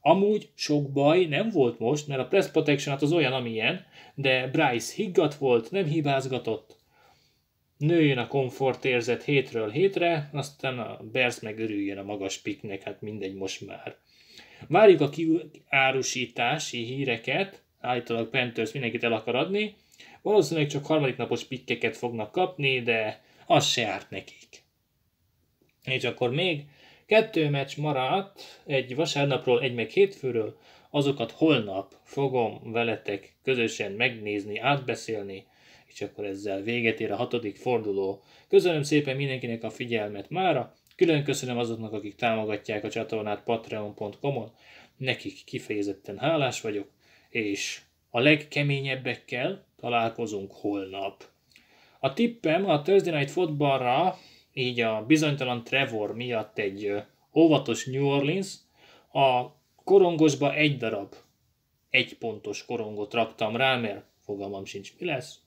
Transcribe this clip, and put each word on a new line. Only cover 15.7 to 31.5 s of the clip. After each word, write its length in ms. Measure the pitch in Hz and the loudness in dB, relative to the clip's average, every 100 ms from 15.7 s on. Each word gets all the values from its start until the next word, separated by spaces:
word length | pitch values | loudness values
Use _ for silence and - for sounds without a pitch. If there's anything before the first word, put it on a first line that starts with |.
| 139 135 135 120 127 120 - 120 151 147 120 | 2 4 2 -2 -4 -6 -2 0 0 -4 -8
híreket, 800 | 117 131 135 117 - 143 196 - _ _ | -6 -4 -2 -2 -2 -2 -4 -8 _ _
állítólag 500 | 117 123 117 117 113 | -4 -4 -2 -4 -2
Panthers 420 | 135 120 117 110 | -2 -2 -2 -4
mindenkit 320 | 143 120 113 | -2 -4 -2
el 80 | 120 | 0
akar 220 | 113 - | 0 0
adni, 400 | 120 170 202 214 - _ _ - - | -2 0 -2 -4 -6 _ _ -20 -8
valószínűleg 460 | 175 208 151 165 147 | 2 4 4 2 0
csak 180 | 143 - | -2 0
harmadiknapos 580 | 156 139 117 117 120 | 2 2 -2 -2 -4
pikkeket 520 | - 123 - 117 113 110 | -4 -12 -4 -2 -2 -2
fognak 360 | 123 117 104 | -6 -6 -4
kapni, 500 | - 180 180 143 131 | 0 0 0 0 0
de 420 | 120 113 107 - _ _ - | 0 0 0 -6 _ _ 2
az 200 | 160 - | 4 4
se 200 | - 110 | 0 -2
árt 240 | 98 - | -4 -8
nekik. 560 | 98 - - - - _ _ _ _ _ _ _ _ _ _ _ _ | -14 -14 -20 -20 -20 _ _ _ _ _ _ _ _ _ _ _ _
És 200 | - 131 | -4 -2
akkor 260 | 120 117 123 | -2 -2 -2
még 340 | 135 185 151 - _ - - _ | 0 -2 -2 -8 _ -20 -20 _
kettő 440 | 214 220 170 151 | 4 4 0 2
meccs 260 | 143 135 - | 0 -2 -4
maradt, 840 | 151 139 131 180 196 - - - - | -2 0 2 0 -2 -12 -20 -20 -2
egy 280 | 139 120 | -2 -2
vasárnapról, 680 | 131 165 143 143 127 127 120 | -2 -2 2 0 0 4 4
egy 120 | 135 | 2
meg 140 | 120 110 | -2 -2
hétfőről, 680 | - 196 - 131 117 107 - _ - _ | 4 4 2 -4 -2 -4 -8 _ -20 _
azokat 400 | 147 139 135 117 | 0 0 0 -4
holnap 640 | - 160 | 2 4